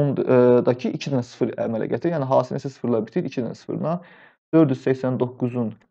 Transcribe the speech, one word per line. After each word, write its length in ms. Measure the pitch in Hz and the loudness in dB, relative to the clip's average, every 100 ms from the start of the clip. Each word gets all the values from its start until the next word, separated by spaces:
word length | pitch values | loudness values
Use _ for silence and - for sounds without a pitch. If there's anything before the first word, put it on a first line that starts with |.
ondakı 920 | 143 - - 127 123 123 123 123 226 - | 0 0 4 6 6 6 4 0 -4 -6
iki 160 | 147 | -4
dənə 120 | 135 120 | -4 -4
sıfır 260 | - 117 - 110 | -4 -4 -2 -4
əmələ 240 | 110 101 | -4 -4
gətirir. 240 | 120 170 165 | -4 -2 -4
Yəni 140 | 131 | 0
hasilin 340 | 131 127 139 | 0 0 -6
sıfırla 380 | 143 - 120 117 110 | -10 -6 -2 -2 -2
bitir, 220 | 180 127 | -6 -4
iki 140 | - | -6
dənə 160 | 113 92 | -6 -10
sıfırla. 400 | - 110 151 175 - - - _ _ | -10 -6 -4 -6 -10 -20 -20 _ _
Dörd 180 | 160 147 | 4 4
yüz 80 | 127 131 | 2 0
səksən 340 | 131 127 123 | 0 -2 -2
doqquzun 540 | 123 - 123 123 110 - _ | -4 -2 -4 -4 -6 -8 _